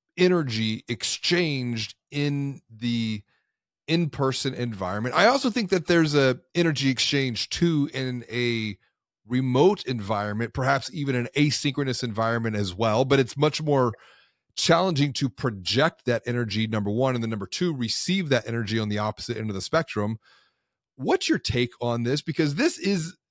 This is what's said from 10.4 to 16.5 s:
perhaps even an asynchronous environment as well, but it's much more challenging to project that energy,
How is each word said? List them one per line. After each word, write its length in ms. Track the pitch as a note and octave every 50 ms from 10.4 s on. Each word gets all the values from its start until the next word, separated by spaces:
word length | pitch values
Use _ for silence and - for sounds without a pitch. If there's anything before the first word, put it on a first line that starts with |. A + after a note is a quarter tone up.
| A#2 A2 -
perhaps 360 | C#3 B2+ C3+ C#3 C3+ - - -
even 220 | D#3+ C#3+ C3+ C3
an 140 | B2 A#2+ - - D3
asynchronous 640 | D3 D3+ - - - D3 C3 D3 C#3 C3 A#2+ - -
environment 540 | A#2 G#2 A2 A2+ A2+ A#2 A#2 A2+ A2+ G#2+ G#2
as 180 | G#2 F#2 F2
well, 300 | F2+ A#2 A2+ G#2 A#2 C3+
but 120 | C3 C#3 C3+
it's 200 | C3 - - C#3+
much 240 | D3 D3+ - -
more 320 | D#3 D3+ C#3+ C3+ B2+ A#2 G#2+ - - - - _ _ _ _ _ _ _ _ -
challenging 560 | - - E3 E3 F#3 F#3+ E3 C3+ D3 C#3+ A#2
to 160 | - C#3+ B2
project 720 | - - - B2+ G#2+ G2 F2+ - F#2+ C3 D3 E3+ - _ _
that 180 | B2 A#2+ A2+ -
energy, 420 | B2 A#2+ B2 A#2+ G#2+